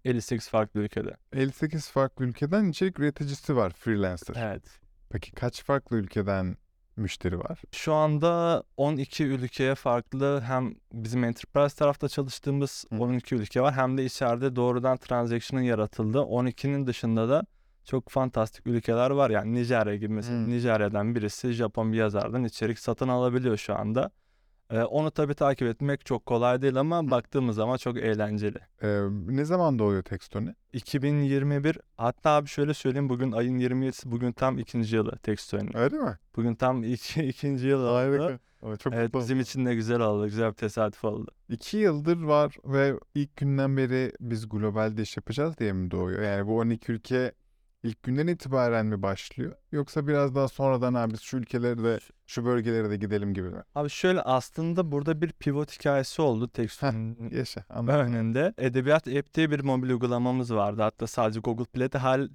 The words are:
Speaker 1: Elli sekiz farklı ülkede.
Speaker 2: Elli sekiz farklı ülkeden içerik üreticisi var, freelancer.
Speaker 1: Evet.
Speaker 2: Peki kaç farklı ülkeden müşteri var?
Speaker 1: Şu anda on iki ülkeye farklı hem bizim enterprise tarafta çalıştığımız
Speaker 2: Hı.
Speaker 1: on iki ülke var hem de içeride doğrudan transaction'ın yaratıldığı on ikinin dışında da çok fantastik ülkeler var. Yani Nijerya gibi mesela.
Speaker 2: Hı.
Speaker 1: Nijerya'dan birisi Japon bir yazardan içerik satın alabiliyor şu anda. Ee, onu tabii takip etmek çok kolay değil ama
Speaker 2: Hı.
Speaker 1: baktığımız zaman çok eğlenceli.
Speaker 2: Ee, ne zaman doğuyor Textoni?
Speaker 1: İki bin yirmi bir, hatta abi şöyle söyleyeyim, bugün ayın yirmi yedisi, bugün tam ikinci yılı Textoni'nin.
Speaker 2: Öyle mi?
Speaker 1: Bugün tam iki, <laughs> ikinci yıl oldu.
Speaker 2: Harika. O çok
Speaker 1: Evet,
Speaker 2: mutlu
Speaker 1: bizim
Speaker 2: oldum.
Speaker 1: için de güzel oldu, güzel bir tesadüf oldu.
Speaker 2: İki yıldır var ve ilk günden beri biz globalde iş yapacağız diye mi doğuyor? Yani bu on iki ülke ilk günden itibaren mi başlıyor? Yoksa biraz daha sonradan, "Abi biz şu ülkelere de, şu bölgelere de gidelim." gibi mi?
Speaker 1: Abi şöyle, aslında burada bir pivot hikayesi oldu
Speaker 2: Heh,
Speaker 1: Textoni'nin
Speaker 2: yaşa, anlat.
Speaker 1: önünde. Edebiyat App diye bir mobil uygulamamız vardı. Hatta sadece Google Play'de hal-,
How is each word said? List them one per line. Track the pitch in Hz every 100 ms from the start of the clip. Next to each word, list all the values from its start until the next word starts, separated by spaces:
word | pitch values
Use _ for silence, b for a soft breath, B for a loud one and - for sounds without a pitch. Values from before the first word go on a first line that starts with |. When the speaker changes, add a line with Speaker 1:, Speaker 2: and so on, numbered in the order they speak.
Speaker 1:
Elli | 127 120
sekiz | - 117 -
farklı | 110 110 107
ülkede. | 104 107 107 - -
Speaker 2:
Elli | 135 135
sekiz | - 151 160 -
farklı | 135 131 -
ülkeden | 123 - 147 202 196
içerik | - 190 170
üreticisi | 147 - 143 139 - 127
var, | 95
freelancer. | - 117 104 92 87 - 120
Speaker 1:
Evet. | 110 - - - _ _ -
Speaker 2:
Peki | 113 -
kaç | - 123 -
farklı | - 139 - 113
ülkeden | 95 107 98 98 90 - _ _ _ -
müşteri | 98 - 90 85
var? | - 170 -
Speaker 1:
Şu | - 160
anda | 151 156 147 170 170 170 165 - -
on | 143 139
iki | 123 -
ülkeye | 143 135 123 - 135
farklı | 135 131 120 - 135 139 139 117
hem | 131 127 - _
bizim | 117 110 123
enterprise | 120 117 - 143 143 -
tarafta | 143 143 143
çalıştığımız | - 131 - 143 139 139 - -
Speaker 2:
Hı. | 110
Speaker 1:
on | 120
iki | 123 -
ülke | 123 104 127
var | 139
hem | 131 127 135
de |
içeride | 131 - 123 120 135 123
doğrudan | 123 123 127 127
transaction'ın | - 123 117 117 - 131
yaratıldığı | 127 107 107 - 107 131
on | 131 120 127
ikinin | - 139 143 131
dışında | - 117 113 113
da | 151 - _ _ _
çok | - 131 -
fantastik | 135 127 113 110 - 123
ülkeler | 117 117 117 131
var. | 139 131
Yani | 104 104
Nijerya | 123 120 117 107 104
gibi | 107
mesela. | 107 120 120
Speaker 2:
Hı. | 113
Speaker 1:
Nijerya'dan | 120 120 110 101 104 110
birisi | 117 104 - 127
Japon | 117 110 - 110
bir | 113
yazardan | 107 104 113 123
içerik | 117 - 110 113
satın | - 110 127
alabiliyor | 123 127 127 127 104
şu | -
anda. | 104 107 120 202 _ _ _ _ _ -
Ee, | 113
onu | 117 143 156
tabii | - 143
takip | 143 139 135 120
etmek | 110 143 139 -
çok | 123 -
kolay | 117 123 127
değil | 135 131
ama | 151 170
Speaker 2:
Hı. | 143
Speaker 1:
baktığımız | 123 - 139 123 107
zaman | 113 127
çok | 123 120
eğlenceli. | 113 107 107 107 107 - - -
Speaker 2:
Ee, | 107 101 101 101 87
ne | 135
zaman | 151 180 165 120
doğuyor | 104 95
Textoni? | - 98 - 101 113 - _
Speaker 1:
İki | 123 - 143
bin | 143 147
yirmi | 139 139 143 143
bir, | 151 160 - -
hatta | 117 - 156
abi | 147 143
şöyle | - 147
söyleyeyim, | 147 135 135 139
bugün | 123 131
ayın | 113 123 127
yirmi | 123 131
yedisi, | 131 - 123
bugün | 120 123
tam | - 131 131
ikinci | 113 120 110 110
yılı | 107 -
Textoni'nin. | - 104 - 104 101 117
Speaker 2:
Öyle | 147 302
mi? | 202 98 _ -
Speaker 1:
Bugün | 117
tam | 110 127 131
iki, | 113 120 - 156
<laughs> | 135
ikinci | - 143 131 131
yıl | 135
oldu. | 120
Speaker 2:
Harika. | 123 135 143 156 127 _ _
O | 113 107
çok | 139
Speaker 1:
Evet, | 117
Speaker 2:
mutlu | 117 131
Speaker 1:
bizim | 117 131
Speaker 2:
oldum. |
Speaker 1:
için | 120 131 127
de |
güzel | 117 110 120
oldu, | 107 104
güzel | 107 110 110
bir | -
tesadüf | 107 117 107 -
oldu. | 110 110 113 _ -
Speaker 2:
İki | 117 - 208
yıldır | 202 147 160 170
var | 151 147 147 -
ve | 131 139 139 - -
ilk | 147 143 -
günden | 139 139 135 135
beri | 127 131 127 -
biz | 120 113 110
globalde | 107 107 107 110 107
iş | 104 -
yapacağız | - 117 160 151
diye | 107
mi | 95 90
doğuyor? | 90 90 92
Yani | 104 101 101
bu | 113
on | 117
iki | 113 -
ülke | 113 - 127 127 - _ _ _ _
ilk | 117 -
günden | 127 135 170
itibaren | 170 131 131 120 113 107
mi | 101
başlıyor? | 98 95 - - - - -
Yoksa | 147 139 156 143
biraz | 147 139
daha | 139 135
sonradan, | - 135 127 123
"Abi | 123 113
biz | 110
şu | - 131
ülkelere | 113 120 120 120
de, | 113 107 - - -
şu | 127
bölgelere | 120 123 113 113 107
de | 104
gidelim." | 101 104 101
gibi | 95 90
mi? | 90 -
Speaker 1:
Abi | 143 147
şöyle, | - 185 185
aslında | - 127 - - 165 170 165
burada | 143 147 156
bir | 170
pivot | - 147 143 147 -
hikayesi | 147 139 131 -
oldu | 147 110
Speaker 2:
Heh, | 120
Speaker 1:
Textoni'nin | - 110 - 139 110 113 117 113
Speaker 2:
yaşa, | 113 117 - -
anlat. | 117 117 147 120
Speaker 1:
önünde. | 117 113 123 180 -
Edebiyat | 127 131 131 156 123
App | 139 -
diye | 160 160
bir | 147
mobil | 139 127 127
uygulamamız | 123 123 120 123 127 120
vardı. | 110 101 107
Hatta | 107 - 117
sadece | - 110 110
Google | 120 117
Play'de | 120 127 131 139
hal-, | 131 131 139